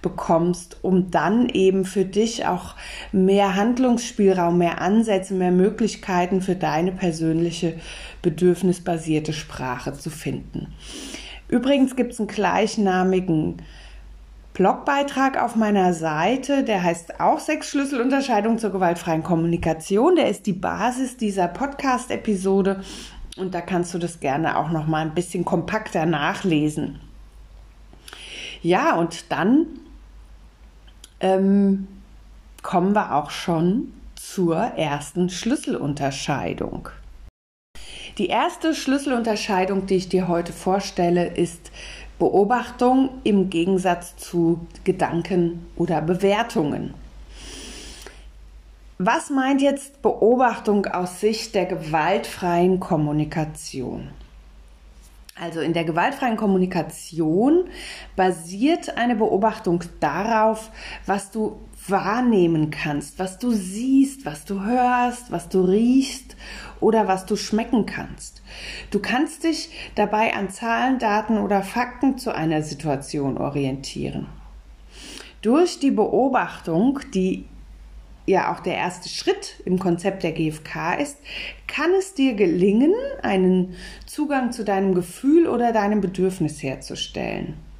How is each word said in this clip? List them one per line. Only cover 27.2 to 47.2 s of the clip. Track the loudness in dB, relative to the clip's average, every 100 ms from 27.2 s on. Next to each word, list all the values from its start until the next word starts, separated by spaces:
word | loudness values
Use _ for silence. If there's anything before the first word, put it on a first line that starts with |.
| -20 -20 -20 -20 -20 -20 -20 -20 -20 -20 -16 -14 -14 -4
Ja, | 2 4 4 2
und | 0 -4 -6
dann, | 0 4 4 2 -6 -18 -20 -20 -20 -20 -20 -20 _ -20 -20 -20 -20 -20 -2
ähm, | 2 4 6 6 4 2 -2 -14 -20 -20 -20 -20 -20 -16
kommen | -2 0 2 2
wir | 2 -2
auch | -2
schon | -6 -2 2 2 0 -4 -12 -20 -18
zur | -10 -2 0 2
ersten | -2 -2 -4 -4 -6 -2 -2
Schlüsselunterscheidung. | -2 -2 -2 -2 -4 -4 -2 -4 -4 -4 -4 -4 -4 -6 -8 -12 -18 -20 -20 -20 _ _ _ _ -18 -16 -16 -14 -4
Die | 0
erste | 2 0 0 -2
Schlüsselunterscheidung, | 0 0 0 0 0 0 -2 0 0 0 -2 0
die | 0
ich | 2
dir | 0 2
heute | 0 -2
vorstelle, | -4 0 0 -2 0 2 2 0
ist | 0 -2 -4 -18 -18 -16 -16 -18 0
Beobachtung | 2 4 4 2 -2 0 4 4 2 0
im | 2 2 2
Gegensatz | 2 2 2 2 0 -4 -16
zu | -4 0 2 2 -4 -4
Gedanken | -2 0 0 -2 0 0 0 -2 -12 -4
oder | 0 0
Bewertungen. | 0 2 2 2 0 -2 -2 -4 -8 -12 -18 -20